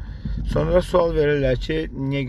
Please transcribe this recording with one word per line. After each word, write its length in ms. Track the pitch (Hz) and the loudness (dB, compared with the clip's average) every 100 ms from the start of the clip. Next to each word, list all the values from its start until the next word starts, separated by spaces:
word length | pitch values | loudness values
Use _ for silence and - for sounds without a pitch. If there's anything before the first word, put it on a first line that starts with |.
| - - - - - | -12 -10 -6 -4 -2
Sonra 360 | 143 151 175 | 0 2 2
sual 320 | 170 185 170 | 2 2 2
verirlər 420 | 160 147 147 135 123 | 2 2 2 2 0
ki, 340 | - 160 156 | 0 -2 -4
niyə 300 | 139 135 139 | -4 -4 -2